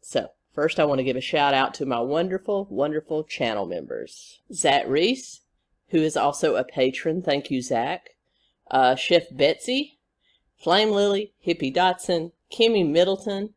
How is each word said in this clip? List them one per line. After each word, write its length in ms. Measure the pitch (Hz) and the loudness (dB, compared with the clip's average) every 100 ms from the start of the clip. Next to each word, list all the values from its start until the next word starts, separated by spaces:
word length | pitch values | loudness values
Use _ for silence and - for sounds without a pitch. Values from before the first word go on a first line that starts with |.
So, 300 | - 131 104 _ _ | -4 -4 -4 _ _
first 280 | - 151 - | -2 -2 2
I 60 | 151 | 2
wanna 180 | 135 | 2
give 100 | 131 | 0
a 60 | 123 | -2
shout 340 | 131 156 143 | -2 2 2
out 180 | 135 135 | 2 0
to 120 | - 135 | -2 -4
my 140 | 120 | -2
wonderful, 680 | 120 151 185 185 - 202 196 | 0 0 -2 -4 -2 -4 -4
wonderful 540 | 98 147 151 - 156 | -2 -2 -2 -4 -6
channel 440 | 156 - 123 107 95 | -6 -4 -2 -2 -4
members. 760 | 87 65 60 - - - - _ | -6 -8 -10 -10 -16 -20 -20 _
Zach 360 | 185 160 139 - | -2 2 2 2
Reese, 540 | 135 190 262 - - _ _ _ _ _ | 0 0 -2 -6 -20 _ _ _ _ _
who 80 | 170 | 0
is 180 | 156 151 | 0 2
also 400 | 123 143 160 117 | 0 0 0 0
a 80 | |
patron. 580 | 127 - 131 131 165 160 | -2 0 0 0 -4 -4
Thank 260 | 175 143 139 | -2 -4 -2
you, 140 | 131 | -6
Zach. 540 | 123 120 123 180 - _ _ _ _ _ _ | -2 -2 -2 -6 -12 _ _ _ _ _ _
Uh, 280 | 131 127 135 | 2 4 2
Chef 300 | - 170 165 | 2 2 2
Betsy, 600 | 131 143 - - 262 294 _ _ _ _ _ _ _ | 0 2 2 -2 -2 -2 _ _ _ _ _ _ _
Flame 320 | - 185 214 | 0 2 4
Lily, 440 | 202 202 196 208 _ - | 2 2 0 -4 _ -4
Hippie 260 | 165 131 | -2 -2
Dotson, 600 | 135 185 180 - 175 165 _ _ | 2 2 0 -2 -4 -4 _ _
Kimmy 400 | - 226 220 170 | 2 2 4 2
Middleton 600 | 156 180 196 208 196 208 | 4 2 2 -4 -6 -8